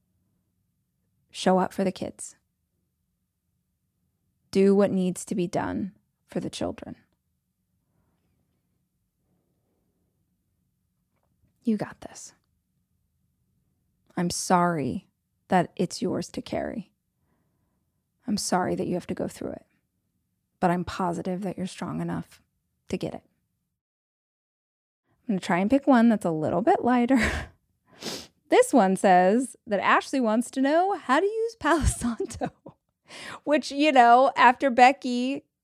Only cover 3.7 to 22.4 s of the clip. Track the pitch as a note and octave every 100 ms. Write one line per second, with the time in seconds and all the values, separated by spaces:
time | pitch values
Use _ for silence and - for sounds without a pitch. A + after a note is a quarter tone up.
3.7 | _ _ _ _ _ _ _ _ G3 G3
4.7 | G3 G3+ F#3+ F3+ F3 - F#3 F3 - -
5.7 | F2+ G3 - _ _ _ G3+ - - -
6.7 | - - - _ _ _ _ _ _ _
7.7 | _ _ _ _ _ _ _ _ _ _
8.7 | _ _ _ _ _ _ _ _ _ _
9.7 | _ _ _ _ _ _ _ _ _ _
10.7 | _ _ _ _ _ _ _ _ _ -
11.7 | G#3+ - - - - - _ _ _ _
12.7 | _ _ _ _ _ _ _ _ _ _
13.7 | _ _ _ _ - F3 - - F3+ F3
14.7 | E3 C3+ - - _ _ _ - F#3 E3
15.7 | - F3+ - - - F3 - - - D2
16.7 | A3+ F#3 _ _ _ _ _ _ _ _
17.7 | _ _ _ _ _ - G#3 - F3+ F3+
18.7 | F3 - F3+ - F#3 - - - - -
19.7 | _ _ _ _ _ _ _ _ _ F#3
20.7 | F3 E3 - F#3 E3+ E3 F3+ G3 - F#3
21.7 | - A#3+ D#3 E3+ E3+ E3 -